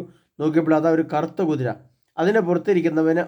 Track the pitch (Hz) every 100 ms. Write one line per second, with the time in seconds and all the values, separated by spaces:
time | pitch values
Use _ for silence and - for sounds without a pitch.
0 | 175 _ _ - 151 160 156 156 165 160
1 | 156 151 165 - 170 147 123 - - _
2 | _ 160 175 220 175 175 208 185 165 156
3 | 160 160